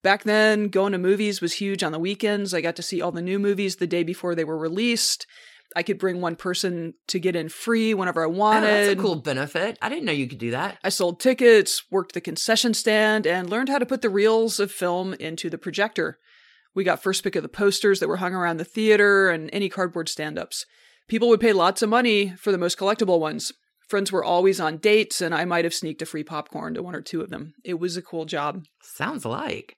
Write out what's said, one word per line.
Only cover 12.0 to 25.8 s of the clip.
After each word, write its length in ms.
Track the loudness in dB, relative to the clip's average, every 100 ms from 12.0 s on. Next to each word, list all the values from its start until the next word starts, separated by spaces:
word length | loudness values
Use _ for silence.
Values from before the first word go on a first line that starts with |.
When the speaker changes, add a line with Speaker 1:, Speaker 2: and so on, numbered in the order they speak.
| -4
Speaker 1:
the 60 | -10
concession 520 | -8 -6 0 2 2
stand, 500 | 0 2 2 4 2 0
and 220 | -2 -2
learned 200 | -4 0
how 100 | -2
to 80 | 0
put 140 | -2
the 60 | 0
reels 480 | 4 4 4 2 0
of 140 | -4
film 400 | -2 -2 -2 -4
into 340 | -8 -10 -8 -8
the 80 | -8
projector. 600 | -8 -4 -4 -2 -6 -8 _ _ _ _ _
We 80 | -2
got 200 | 0 0
first 200 | -2 -2
pick 140 | -2 -4
of 60 |
the 40 | -6
posters 520 | 0 0 2 2 2
that 80 | 0
were 80 | -2
hung 180 | -4
around 220 | -2 -2 -4
the 80 |
theater 640 | -6 0 4 6 6 6 4
and 180 | 0 -4
any 160 | -4 -4
cardboard 400 | -2 -4 -4 -6
stand-ups. 560 | -6 -8 -8 -8 -10 -12 _ _ _ _
People 200 | 0 4
would 120 | 6
pay 120 | 6
lots 300 | 6 4 2
of 60 | 2
money 400 | 4 4 2 0 -2
for 120 | -2
the 80 | 0
most 200 | 0 0
collectible 420 | -2 0 2 2
ones. 320 | 0 -6 -10 -12 _ _ _
Friends 240 | -2 0
were 140 | -2
always 340 | 2 4 4 2
on 180 | -2 0
dates, 420 | 4 4 2 -2
and 140 | -2
I 100 | -2
might 200 | 0 0
have 100 | 0
sneaked 280 | -2